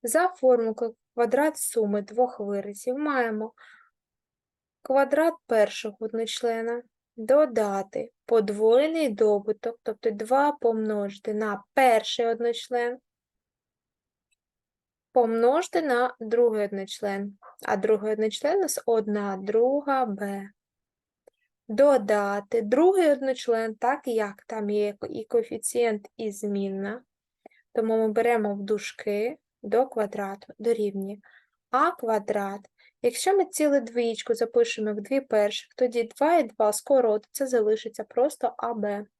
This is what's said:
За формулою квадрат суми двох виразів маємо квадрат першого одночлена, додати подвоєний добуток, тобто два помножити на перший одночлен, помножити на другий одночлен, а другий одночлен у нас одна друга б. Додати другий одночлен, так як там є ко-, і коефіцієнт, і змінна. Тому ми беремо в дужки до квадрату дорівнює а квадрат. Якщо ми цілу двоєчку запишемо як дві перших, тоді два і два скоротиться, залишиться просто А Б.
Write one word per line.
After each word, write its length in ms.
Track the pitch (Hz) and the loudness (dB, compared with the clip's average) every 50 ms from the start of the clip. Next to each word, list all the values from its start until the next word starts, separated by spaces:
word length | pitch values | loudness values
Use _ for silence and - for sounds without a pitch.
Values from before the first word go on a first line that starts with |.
| - | -6
За 240 | 233 - 311 359 | 0 2 2 2
формулою 680 | 370 359 - - 254 247 233 226 226 220 - 240 226 226 _ _ _ _ | 2 -2 2 4 4 4 4 4 -2 -2 -4 -6 -6 -6 _ _ _ _
квадрат 440 | 240 240 226 240 269 294 311 302 | -2 0 2 2 2 2 0 0
суми 440 | - - - - 233 214 202 202 208 | -4 -8 -4 0 0 0 2 0 -2
двох 380 | 202 - 214 233 254 247 - - | -4 -4 0 0 0 0 0 -8
виразів 580 | 208 202 202 202 196 202 202 202 - 247 254 | -6 -6 -6 -6 -6 -8 -14 -8 -6 -6 -4
маємо 560 | 277 302 302 277 262 240 226 220 214 214 226 _ _ - - - _ _ _ _ _ _ _ _ _ _ _ _ _ _ _ _ _ _ _ _ _ | -2 -2 -2 0 0 -2 -2 -2 -6 -6 -8 _ _ -20 -20 -20 _ _ _ _ _ _ _ _ _ _ _ _ _ _ _ _ _ _ _ _ _
квадрат 520 | _ - 262 277 277 269 285 294 320 330 330 - _ | _ 0 2 2 2 2 2 2 2 0 0 -4 _
першого 520 | - 233 220 208 208 - - - 214 202 _ | 0 2 2 2 2 0 -10 -10 -10 -10 _
одночлена, 840 | 220 214 226 226 226 220 - - - 233 226 226 226 233 233 240 247 _ _ _ _ _ _ | -10 -8 -6 -6 -6 -6 -6 -4 -4 -2 -2 -2 -4 -4 -6 -8 -10 _ _ _ _ _ _
додати 960 | 233 220 220 262 294 311 269 226 226 214 202 196 196 190 _ - - 151 - _ _ _ | -12 0 2 4 4 4 2 0 -2 -2 0 -2 -4 -6 _ -8 -8 -8 -8 _ _ _
подвоєний 840 | - 233 226 202 202 202 202 220 220 233 254 294 311 330 330 311 254 | 2 2 2 2 0 -2 2 4 6 6 6 4 2 0 0 0 -2
добуток, 680 | 208 202 226 208 208 202 202 220 214 _ - 233 233 _ _ | 2 2 4 4 4 2 0 -4 -6 _ -6 -8 -8 _ _
тобто 280 | - 220 _ - 226 | -10 -10 _ -4 -4
два 400 | 208 208 220 220 254 277 285 294 | -4 -4 -2 0 2 4 4 2
помножити 840 | 285 - - 226 226 220 220 214 214 208 202 202 202 - _ 220 214 | 0 0 0 0 0 0 -2 -2 -2 -2 -4 -6 -8 -8 _ -6 -4
на 300 | 214 220 214 202 202 - _ _ | -4 -2 -4 -4 -6 -10 _ _
перший 540 | 277 269 254 226 220 214 - - - 233 | 4 6 6 6 4 2 -2 -4 -2 -2
одночлен, 680 | 233 233 226 233 233 233 233 - - 247 240 240 240 247 262 _ _ _ _ _ _ _ _ _ _ _ _ _ _ _ _ _ _ _ _ _ _ _ _ _ _ _ _ _ _ _ _ _ _ _ _ _ _ _ _ _ _ | -2 -2 -2 -2 -4 -4 -4 -8 -6 -4 -2 -2 -4 -6 -8 _ _ _ _ _ _ _ _ _ _ _ _ _ _ _ _ _ _ _ _ _ _ _ _ _ _ _ _ _ _ _ _ _ _ _ _ _ _ _ _ _ _
помножити 680 | _ 254 240 226 226 226 233 240 277 330 370 - - 349 | _ 2 2 2 2 2 4 4 4 2 -2 0 -2 -2
на 340 | 320 285 247 240 247 254 247 _ | 0 0 0 0 0 -2 -2 _
другий 460 | 233 220 226 233 240 233 220 214 208 | -6 -2 2 4 4 4 2 0 -2
одночлен, 720 | 202 202 196 196 196 - - - 202 196 196 202 202 202 _ - - - _ - | -2 -4 -8 -8 -10 -10 -8 -6 -6 -4 -4 -8 -8 -12 _ -20 -20 -20 _ -4
а 120 | - 226 | -4 -2
другий 360 | 196 190 214 220 208 202 214 214 | 0 2 2 2 2 2 -4 -2
одночлен 440 | 208 220 220 - - - 285 349 | 0 -2 -2 -2 -2 -2 0 2
у 40 | 403 | 2
нас 180 | 370 294 - - - | 0 0 -2 -4 0
одна 520 | - 233 220 208 214 208 208 202 202 190 | 0 0 2 2 0 -2 -2 -2 -4 -6
друга 680 | 190 190 202 214 226 240 254 277 294 285 277 277 269 254 | -6 -6 0 2 4 4 4 2 0 0 0 0 0 0
б. 440 | 220 196 196 208 202 202 196 196 202 _ _ _ _ _ _ _ _ _ _ _ _ _ _ _ _ _ _ _ _ _ _ _ | -2 -4 -6 -6 -8 -8 -10 -12 -16 _ _ _ _ _ _ _ _ _ _ _ _ _ _ _ _ _ _ _ _ _ _ _
Додати 920 | - 214 214 277 294 277 247 202 202 214 208 202 202 202 202 202 _ - 233 | -6 2 4 6 6 6 4 2 2 0 0 0 -2 -4 -4 -4 _ -4 -2
другий 500 | 220 208 240 262 330 370 392 381 339 302 | 0 2 2 4 6 6 6 6 4 4
одночлен, 640 | 285 254 269 269 254 254 - 247 233 226 226 220 220 | 4 2 0 -4 -4 -4 -2 -2 0 0 0 -4 -6
так 320 | _ - 247 277 294 _ | _ 0 0 0 0 _
як 360 | 254 233 220 214 202 196 _ _ | -4 -2 -2 -2 -4 -6 _ _
там 220 | - 226 220 208 208 | -12 -8 -6 -4 -2
є 240 | 208 208 208 208 208 | 0 0 0 -2 -4
ко-, 140 | _ - | _ -12
і 180 | - - 226 220 | -10 -10 -10 -8
коефіцієнт, 840 | _ - 233 226 - 226 226 - - - 240 240 233 214 208 202 - _ | _ 0 0 0 0 -8 -8 -8 -4 -2 0 0 0 0 -4 -6 -14 _
і 140 | - 226 214 | -8 -8 -8
змінна. 720 | 202 202 - 208 202 196 196 196 190 196 196 202 220 247 _ _ _ _ _ _ _ _ _ - _ _ _ _ _ | -8 -6 -6 -4 -4 -2 -4 -4 -4 -6 -6 -8 -8 -10 _ _ _ _ _ _ _ _ _ -20 _ _ _ _ _
Тому 200 | - 220 220 220 | -2 0 0 2
ми 100 | 220 226 | 2 2
беремо 480 | 220 208 226 226 240 240 226 208 208 202 | 2 2 2 2 4 2 2 0 -2 -4
в 60 | 202 | -6
дужки 760 | 202 196 214 202 202 - - - - 214 202 202 220 247 311 _ _ _ _ _ | -4 -4 -4 -4 -4 -10 -14 -8 -6 -4 -4 -2 -4 -4 -6 _ _ _ _ _
до 260 | - 208 208 233 262 | -6 0 2 2 2
квадрату 680 | 269 - 233 208 202 - - 202 196 196 196 - - - _ | 0 0 -4 -4 -4 -4 -8 -8 -8 -10 -14 -16 -20 -18 _
дорівнює 580 | 214 233 233 220 208 202 196 196 190 196 208 202 _ _ _ _ _ _ _ _ _ _ | -2 -2 0 0 -2 -4 -4 -6 -8 -8 -10 -14 _ _ _ _ _ _ _ _ _ _
а 200 | - 254 302 339 | 0 2 2 2
квадрат. 720 | 349 - - 226 220 208 202 - 208 202 202 196 196 202 _ _ _ _ _ _ _ _ | 0 -2 -2 0 0 0 0 -2 -4 -4 -4 -4 -8 -12 _ _ _ _ _ _ _ _
Якщо 360 | - 240 233 - - 370 392 | -2 -2 -2 0 0 2 2
ми 80 | 392 359 | 2 2
цілу 340 | - - - 302 294 277 277 | 0 0 0 2 4 4 2
двоєчку 540 | 233 226 233 240 240 226 220 - - - 226 | 0 0 -2 -2 0 0 -2 -4 -2 -4 -2
запишемо 560 | 220 233 233 - 240 233 226 - 220 214 214 | -2 -2 0 2 2 2 2 0 -4 -4 -4
як 120 | 208 208 | -4 -6
дві 200 | 208 - 277 277 | -4 -2 -2 -2
перших, 520 | 269 _ - 214 208 208 208 - - _ _ | -2 _ 0 2 2 2 -2 -6 -10 _ _
тоді 280 | - 254 247 233 240 226 | -2 -2 0 0 -2 -4
два 340 | 226 - - 285 311 349 | -4 -2 0 2 4 4
і 60 | 339 269 | 4 2
два 300 | 220 - _ 220 208 214 | 0 0 _ 0 0 0
скоротиться, 760 | - - - 285 262 247 220 208 214 _ _ _ - 277 | -2 0 2 4 4 4 4 2 0 _ _ _ -6 -4
залишиться 560 | 262 254 233 214 214 220 220 - 226 - - 214 | 0 0 2 2 2 0 0 -2 -12 -12 -12 -14
просто 500 | _ - 240 254 302 - _ - 233 - | _ 0 0 0 0 0 _ -4 -4 -4
А 160 | - - 233 240 | -4 -6 -6 -4
Б. 320 | 220 202 208 202 202 208 _ _ | -4 -4 -4 -4 -6 -8 _ _